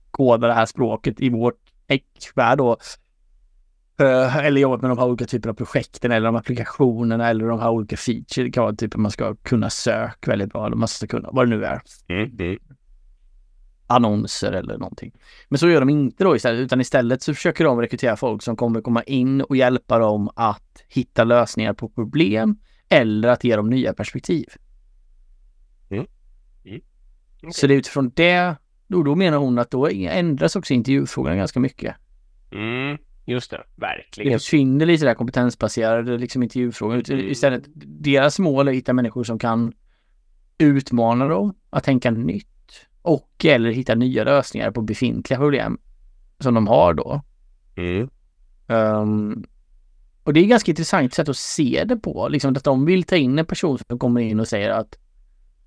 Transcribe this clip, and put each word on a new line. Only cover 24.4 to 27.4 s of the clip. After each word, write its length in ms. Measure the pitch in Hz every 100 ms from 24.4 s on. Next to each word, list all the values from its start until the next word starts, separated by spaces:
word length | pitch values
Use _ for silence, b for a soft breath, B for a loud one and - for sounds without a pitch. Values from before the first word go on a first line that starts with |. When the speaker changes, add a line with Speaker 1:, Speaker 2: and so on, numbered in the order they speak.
| - - _ - _ _ _ _ _ - _ _ _ _ -
Speaker 2:
Mm. 160 | 98 175 _ - - _ _
Mm. 160 | - 226 - _ - _ _
Okej. 140 | _